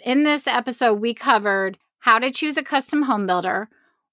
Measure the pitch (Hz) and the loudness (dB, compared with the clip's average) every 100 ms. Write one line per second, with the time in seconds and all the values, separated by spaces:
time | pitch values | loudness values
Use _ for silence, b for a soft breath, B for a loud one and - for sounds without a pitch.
0 | - 262 302 294 285 240 240 240 247 208 | -2 2 2 0 0 -2 -2 0 0 2
1 | 233 226 262 226 208 196 190 190 _ _ | -2 -4 0 2 2 0 -2 -6 _ _
2 | - 226 254 262 302 302 277 285 - 294 | 2 2 2 -2 -2 -4 -2 -4 0 -2
3 | 269 214 190 180 180 190 220 _ _ _ | 0 -2 0 0 0 -4 -6 _ _ _
4 | _ | _